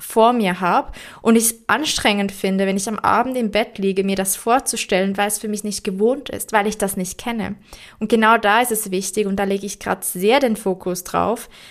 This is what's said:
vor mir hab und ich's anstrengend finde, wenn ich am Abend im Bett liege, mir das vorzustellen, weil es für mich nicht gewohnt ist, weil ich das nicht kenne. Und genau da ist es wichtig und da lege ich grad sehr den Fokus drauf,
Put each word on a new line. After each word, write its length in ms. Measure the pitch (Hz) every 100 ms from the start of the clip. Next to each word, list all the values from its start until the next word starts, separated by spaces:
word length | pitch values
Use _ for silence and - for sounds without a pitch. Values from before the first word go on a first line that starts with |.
vor 320 | - - 226
mir 280 | 247 196 180
hab 360 | 180 214 285 - - -
und 140 | - 226
ich's 180 | 220 - -
anstrengend 640 | 226 302 - 247 202 196
finde, 340 | 190 190 190 196
wenn 100 | 196
ich 120 | 196
am 100 | 214
Abend 380 | - 208 247 254
im 140 | 226
Bett 280 | 208 233 -
liege, 260 | 196 190
mir 120 | 196 196
das 200 | 190 -
vorzustellen, 800 | - 247 269 226 - 190 196 202
weil 120 | 202
es 100 | 208
für 100 | 214
mich 140 | 208
nicht 220 | 208 202
gewohnt 460 | - 190 220 277 -
ist, 220 | - -
weil 140 | 220 202
ich 120 | 214
das 180 | 196 196
nicht 220 | 185 -
kenne. 380 | - 233 190 208 - - - -
Und 100 | 220
genau 300 | 233 220 226
da 240 | 208 214
ist 100 | 240
es 180 | 220 202
wichtig 360 | 185 190 - 202
und 100 | 196
da 80 |
lege 220 | 196 196 202
ich 120 | -
grad 260 | - 185
sehr 360 | - 180 196 262
den 160 | 269 220
Fokus 480 | - 185 185 175
drauf, 440 | - 175 175 233 - - -